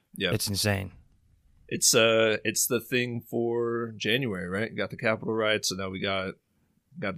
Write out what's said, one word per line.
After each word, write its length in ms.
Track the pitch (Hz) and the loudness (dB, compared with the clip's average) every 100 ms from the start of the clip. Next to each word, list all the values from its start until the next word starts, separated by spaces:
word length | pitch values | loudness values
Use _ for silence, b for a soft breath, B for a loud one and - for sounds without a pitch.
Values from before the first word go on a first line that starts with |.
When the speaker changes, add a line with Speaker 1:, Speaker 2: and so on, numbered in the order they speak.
| _ - | _ -4
Speaker 1:
yeah. 160 | 92 | -2
Speaker 2:
It's 160 | 101 - | 0 -2
insane. 440 | 98 104 98 95 - - _ _ _ _ _ - | 0 0 0 -2 -12 -20 _ _ _ _ _ -10
Speaker 1:
It's, 260 | - - | 0 4
uh, 440 | 120 113 113 110 107 110 | 6 6 6 4 2 0
it's 200 | - - | -2 0
the 120 | 120 | -2
thing 420 | - 127 123 120 | 0 -2 -2 -4
for 720 | - 117 117 120 117 117 117 110 | -4 -2 0 0 -2 -4 -6 -4
January, 500 | 104 120 131 92 90 | 0 2 0 -4 -4
right? 260 | 98 113 - | -2 -4 -4
Got 160 | 95 | -6
the 60 | - | -2
Capitol 360 | 117 110 117 | -2 0 -2
riots, 360 | 110 107 107 - | 0 2 2 0
so 60 | 95 | -4
now 140 | 95 | -6
we 100 | 95 | -4
got, 360 | 98 98 95 - _ _ _ _ _ - | -2 -2 -4 -8 _ _ _ _ _ -8
got 120 | 101 | -6